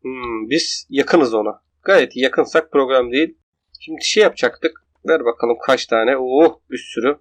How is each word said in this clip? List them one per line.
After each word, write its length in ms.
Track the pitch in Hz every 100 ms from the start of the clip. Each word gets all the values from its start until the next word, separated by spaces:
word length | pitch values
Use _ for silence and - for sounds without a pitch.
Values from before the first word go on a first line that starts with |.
Hmm, 480 | 135 131 120 113 110
biz 360 | 151 - - -
yakınız 440 | 135 135 175 131
ona. 280 | 110 107 - _ _
Gayet 340 | - 190 127 123
yakınsak 560 | 131 - 143 160 160
problem 400 | 143 131 131 120
değil. 260 | 127 165 - _ _ _ -
Şimdi 240 | - 160
şey 180 | - -
yapacaktık. 600 | 202 - 123 - - - _ _ -
Ver 160 | 160
bakalım 320 | 120 - 120 117 -
kaç 200 | 127 -
tane. 300 | 113 113 135
Oh, 420 | 127 131 160 - _
bir 80 | 123
sürü. 400 | - - 120 143